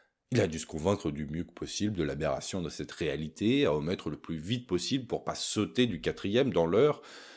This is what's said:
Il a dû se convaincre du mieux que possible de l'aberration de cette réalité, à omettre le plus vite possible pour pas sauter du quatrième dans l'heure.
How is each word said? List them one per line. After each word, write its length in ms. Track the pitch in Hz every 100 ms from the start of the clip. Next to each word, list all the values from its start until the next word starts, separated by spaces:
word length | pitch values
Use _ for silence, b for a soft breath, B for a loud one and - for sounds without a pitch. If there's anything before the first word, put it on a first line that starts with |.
| B B -
Il 80 | 123
a 60 | 92
dû 120 | 78
se 60 | -
convaincre 440 | 78 87 101 80
du 160 | 71 71
mieux 180 | 80
que 80 | 87
possible 440 | - 76 - 104 92
de 80 |
l'aberration 580 | 73 69 76 67 - 95
de 60 | 78
cette 240 | - 73
réalité, 760 | - 80 73 78 - 104 139 117
à 80 |
omettre 360 | 76 76 95 82
le 100 | 71
plus 160 | - 80
vite 320 | 85 123 123
possible 380 | 90 - 135 117
pour 180 | -
pas 100 | -
sauter 520 | - - 107 101 - 120
du 140 | 82
quatrième 520 | 80 - 98 117 139
dans 140 | 85 82
l'heure. 360 | 98 151 - B B B